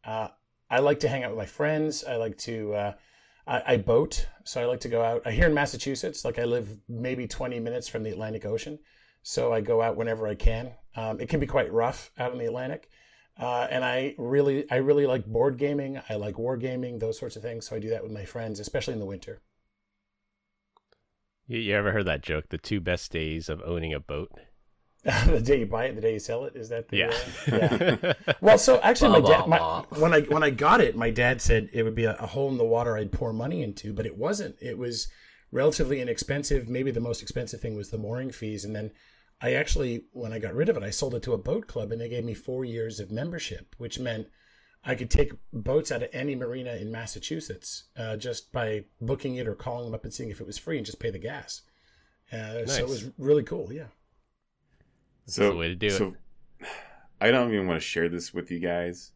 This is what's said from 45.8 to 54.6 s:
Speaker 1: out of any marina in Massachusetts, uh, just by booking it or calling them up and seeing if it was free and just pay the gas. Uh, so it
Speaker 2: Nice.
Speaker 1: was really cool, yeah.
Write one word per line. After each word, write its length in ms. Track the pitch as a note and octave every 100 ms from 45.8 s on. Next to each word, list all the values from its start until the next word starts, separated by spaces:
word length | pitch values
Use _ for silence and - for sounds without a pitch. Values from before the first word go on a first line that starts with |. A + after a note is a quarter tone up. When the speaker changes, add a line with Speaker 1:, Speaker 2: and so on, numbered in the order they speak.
| D#3+
Speaker 1:
out 120 | B2
of 60 | A#2+
any 200 | B2+ C#3+
marina 420 | C3 B2 B2+ B2 A#2
in 180 | G#2
Massachusetts, 920 | A2+ A2+ - - D#2+ - - - - _ -
uh, 180 | A2 G#2+
just 380 | A#2+ A#2 _
by 320 | B2 A2+ G#2+ - _
booking 340 | A#2 C#3 C3+ B2+
it 140 | A2+
or 60 | G2
calling 280 | - A#2+ A#2+
them 60 | A2
up 100 | A2
and 80 |
seeing 160 | - A#2+
if 100 | G#2
it 80 | -
was 100 | -
free 200 | - D3+
and 80 | G#2
just 160 | -
pay 80 | A#2
the 100 | G2
gas. 440 | - D2 - - _ _ _ _ _ _ _
Uh, 60 | A2+
so 220 | G#2+ A#2
it 80 | A2+
Speaker 2:
Nice. 140 | C3+ -
Speaker 1:
was 220 | B2 B2 -
really 260 | C3+ D3
cool, 300 | A#2 F3 B2
yeah. 140 | C#3 A2+ _ _ _ _ _ _ _